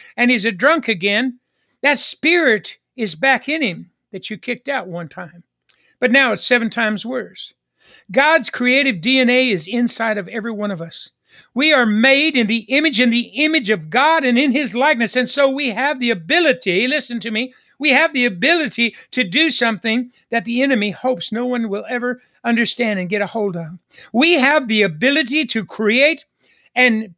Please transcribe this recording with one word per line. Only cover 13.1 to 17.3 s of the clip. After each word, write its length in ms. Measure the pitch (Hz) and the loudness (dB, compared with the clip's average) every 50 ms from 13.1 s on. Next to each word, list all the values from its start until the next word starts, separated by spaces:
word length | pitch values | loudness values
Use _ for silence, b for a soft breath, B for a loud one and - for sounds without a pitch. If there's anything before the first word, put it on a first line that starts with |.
| 233 240 226 175 185 247 302 | 2 0 -2 -2 -2 -2 0
image 260 | 311 320 320 220 190 | 0 0 0 0 -2
of 200 | 214 175 156 156 | -2 -4 -4 -2
God 340 | 156 240 277 311 330 330 277 | 0 2 2 4 2 2 2
and 140 | 254 240 | 2 2
in 140 | 247 294 285 | 2 2 2
his 240 | 226 294 294 214 185 | 2 0 -2 -2 0
likeness. 400 | 240 269 302 302 233 233 208 - | 0 2 2 2 0 -2 -2 -2
And 140 | 254 247 247 | -2 -2 -2
so 200 | - 285 285 269 | 0 2 2 2
we 200 | 262 277 294 247 | 2 0 -4 -4
have 280 | 196 220 262 285 302 262 | -2 -2 -2 -2 -2 -2
the 100 | 247 240 | -2 -2
ability, 800 | 226 175 160 165 285 349 339 302 247 - - 185 175 190 240 | -2 -2 -2 0 2 2 4 2 0 0 -2 -2 0 0 0
listen 320 | 254 294 294 - - 240 226 | 0 -2 -2 -4 -6 -8 -8
to 100 | - 233 | -6 -6